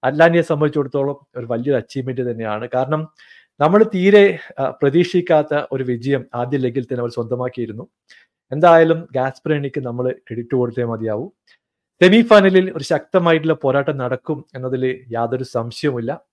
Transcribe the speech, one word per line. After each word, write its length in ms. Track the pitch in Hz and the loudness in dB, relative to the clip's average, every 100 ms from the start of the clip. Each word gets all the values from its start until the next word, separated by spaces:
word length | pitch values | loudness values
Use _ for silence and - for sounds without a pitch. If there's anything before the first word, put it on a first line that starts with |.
അറ്റ്ലാന്റയെ 380 | 127 147 165 170 | -4 4 4 4
സംബന്ധിച്ചിടത്തോളം 720 | 160 151 151 151 135 143 139 143 _ 127 | 0 0 0 -2 -4 -2 -4 -6 _ -14
ഒരു 100 | 117 | -8
വലിയൊരു 300 | 117 127 135 | -6 -2 -4
അച്ചീവ്മെന്റ് 540 | 117 139 127 127 123 | -4 -8 -8 -6 -6
തന്നെയാണ്. 380 | 113 110 107 117 | -6 -6 -8 -6
കാരണം 340 | 127 135 151 160 _ _ _ _ _ | -4 -2 -4 -6 _ _ _ _ _
നമ്മൾ 240 | 147 196 220 | 2 4 4
തീരെ, 440 | 196 185 208 202 170 - - | 4 6 8 6 2 -10 -6
ആ, 120 | 135 | -6
പ്രതീക്ഷിക്കാത്ത 920 | - 143 147 180 180 180 160 147 147 135 | 0 0 2 2 0 2 2 2 -4 -4
ഒരു 120 | 135 | -6
വിജയം 400 | 127 120 123 135 120 | -4 -4 -2 -4 -4
ആദ്യ 220 | 120 123 139 | -8 -4 -2
ലെഗിൽ 280 | 127 123 | -2 -4
തന്നെ 160 | 120 127 | -6 -6
അവർ 100 | 120 | -6
സ്വന്തമാക്കിയിരുന്നു. 800 | 120 117 123 127 127 117 110 - _ _ _ _ _ _ | -6 -6 -6 -6 -8 -10 -10 -16 _ _ _ _ _ _
എന്തായാലും 560 | 143 175 165 165 165 170 | 2 6 6 6 2 -4
ഗാസ്പെറിനിക്ക് 680 | 131 131 - - 151 139 139 | -6 -6 -6 -4 -4 -4 -8
നമ്മൾ 300 | 127 120 127 | -8 -6 -6
ക്രെഡിറ്റ് 440 | 127 _ 117 117 | -6 _ -12 -6
കൊടുത്തേ 300 | 131 123 117 | -2 -2 -4
മതിയാവൂ. 460 | 120 113 110 107 165 _ _ _ _ _ _ _ | -6 -6 -6 -6 -8 _ _ _ _ _ _ _
സെമി 200 | 185 214 | 4 6
ഫൈനലിൽ 500 | 233 214 190 185 185 165 | 6 6 6 4 0 -6
ഒരു 80 | |
ശക്തമായിട്ടുള്ള 680 | 139 156 - 190 170 160 156 | -4 -4 0 0 2 0 0
പോരാട്ടം 420 | 156 139 135 139 139 | -2 0 0 -2 -4
നടക്കും 480 | 123 127 - 151 - | -4 -6 -6 -8 -8
എന്നതിൽ 500 | 131 127 127 127 131 123 | -12 -8 -4 -4 -4 -8
യാതൊരു 320 | 117 117 123 | -6 -4 -4
സംശയവുമില്ല. 760 | 127 123 117 117 151 123 117 160 _ | -6 -6 -8 -4 -4 -4 -6 -8 _